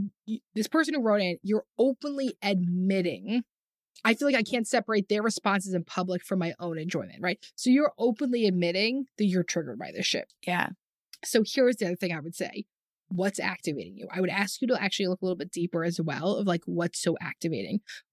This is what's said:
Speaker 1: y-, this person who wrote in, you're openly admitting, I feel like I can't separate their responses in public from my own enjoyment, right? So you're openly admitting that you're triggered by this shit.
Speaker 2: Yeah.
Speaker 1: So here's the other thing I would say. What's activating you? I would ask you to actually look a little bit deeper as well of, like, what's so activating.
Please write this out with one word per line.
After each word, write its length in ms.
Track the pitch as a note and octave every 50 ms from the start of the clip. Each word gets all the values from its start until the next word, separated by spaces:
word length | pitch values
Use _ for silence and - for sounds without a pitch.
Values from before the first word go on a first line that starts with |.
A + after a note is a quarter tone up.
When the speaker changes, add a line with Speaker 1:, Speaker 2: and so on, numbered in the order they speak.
| G3+ G3 - _ _ G#3
Speaker 1:
y-, 120 | A3 - - _ _
this 120 | G#3+ G#3+ -
person 260 | - D#4+ D#4 D4+ D#4
who 60 | C#4+
wrote 200 | A3+ A3 G#3 G#3
in, 160 | F#3+ F3+ F3 - -
you're 220 | G3 G#3+ G#3+ - - _ -
openly 560 | A#3 C4+ B3+ - - D4 C#4 C#4 C4+ A#3+ - - -
admitting, 1000 | G3+ G3+ F#3 F3+ F3 F3 F3+ F#3 F#3+ G3 F#3+ F3+ F3 C3 F#2 F#2+ - A3 B3+ A3+ - _ _ _ _ _ _ _ _ _ - -
I 120 | A3 A3+
feel 120 | - C#4+ C#4+
like 80 | C4+
I 80 | A#3 G#3+
can't 240 | - B3 A#3+ A3 -
separate 420 | - A#3+ G3+ - A3 G#3 G3 -
their 120 | G#3 G#3
responses 540 | G#3+ A#3 - - - G#3 G3 G3 F#3+ G3 F#3
in 80 | F3 E3
public 420 | - - F#3 F3+ F#3 F3+ F3+ -
from 140 | - G3 F#3
my 140 | E3+ E3 - -
own 200 | F3 F3 E3 D#3+
enjoyment, 400 | D#3 F3 - D3+ - F3+ - -
right? 160 | F3 F3+ G3 - - - -
So 140 | - - B3
you're 240 | B3+ C#4 D4+ C#4+ - -
openly 480 | A3+ B3+ A3+ - D4 B3+ B3 A#3+ A3 G3+
admitting 580 | F#3 F3+ F3 E3+ F3 F#3 G#3 A3+ B3+ C#4 C4 - _ -
that 60 | G#3+
you're 180 | G3 F3+ F#3 E3+
triggered 340 | - - F3 D#3 C3 A2 A2+
by 140 | - -
this 160 | D#2+ - - -
shit. 260 | - - - - _ _ - F3+
Speaker 2:
Yeah. 220 | F3+ - - - F#3 - _ _ _ _ _ _ - - -
Speaker 1:
So 200 | - - A#3 G#3+
here's 300 | - - C#4 B3+ B3 B3+
the 100 | - G#3+
other 100 | E3+ F3+
thing 160 | - - F3 E3+
I 60 | D#3
would 140 | C#3 E3 E3+
say. 300 | - - - - - - - _ _ _ _ _ _ _ _
What's 320 | F#3+ F3 E3+ G3 G3 -
activating 560 | D#3 - F#3 - - E3 D3 C3 E2 F2 G3 -
you? 100 | - -
I 120 | - F#3
would 80 | F#3 F3
ask 320 | - G3 G3+ G3 - -
you 80 | C4 A#3
to 120 | B3 D3+
actually 260 | F#3+ G3 - - G3+ F3+
look 140 | F#3 -
a 40 | G3
little 100 | F#3 F3+
bit 160 | F3 - F#3
deeper 320 | - E3+ E3+ F3+ - E3+ E3
as 160 | F3 F3 -
well 380 | E3 D#3+ C#3+ - D#3 F#3+ - -
of, 100 | G3+ F#3+
like, 140 | F3 E3+ -
what's 320 | - F3 E3+ E3+ E3+ - -
so 160 | - E3+ E3 -
activating. 640 | F3 - - - - E3+ D#3+ A2 G2 D#2+ - - - - - - - _